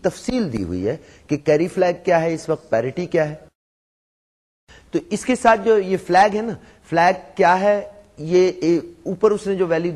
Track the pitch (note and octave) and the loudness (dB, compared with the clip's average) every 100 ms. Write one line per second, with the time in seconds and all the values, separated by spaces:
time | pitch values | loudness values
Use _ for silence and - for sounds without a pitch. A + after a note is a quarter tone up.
0 | F#3 - - B3 F#3 A2+ F2 F2+ G2+ D3+ | -4 -4 -4 -4 -4 -4 -6 -4 -4 -6
1 | - - - D3 D#3+ D3+ F3 F#3+ F3+ F3 | -10 -20 -6 -4 2 2 2 0 0 0
2 | - E3 E3 D#3+ - D#3 - A2+ B2 E3+ | 0 0 0 -4 -4 -6 -2 -2 -2 -6
3 | F3 E3+ D3+ D3+ - _ _ _ _ _ | -4 -2 -2 -6 -18 _ _ _ _ _
4 | _ _ _ _ _ _ _ - _ E3+ | _ _ _ _ _ _ _ -20 _ -6
5 | - G#3 - A#3+ A#3 A3 G3+ A3 F#3 F#3 | -4 -4 -2 0 2 2 2 2 0 -4
6 | - F3+ G#3 G#3 A3+ E3 - _ _ E3 | 2 4 4 2 -6 -10 -14 _ _ 2
7 | F3 F#3+ - - F3 F#3 G#3 G#3 G3+ - | 2 0 -4 0 2 4 2 0 -4 -16
8 | - - D3+ F3+ F#3 - D#3+ E3+ - - | -20 -14 0 2 2 0 0 0 -2 -10
9 | - F#3 G#3+ G3+ G3 F#3+ F3+ E3 F3 | -10 -2 0 0 -2 -4 -2 -2 -2